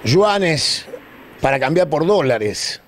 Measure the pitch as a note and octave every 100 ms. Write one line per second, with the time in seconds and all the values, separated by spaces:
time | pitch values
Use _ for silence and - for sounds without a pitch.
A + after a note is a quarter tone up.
0 | A2 D3+ G#3 G3+ F#3 D3+ - - - -
1 | - - - - C#3+ C3+ C3+ E3 F3 D3+
2 | E3 G#3 C3+ A#2 G#2+ F#2+ - -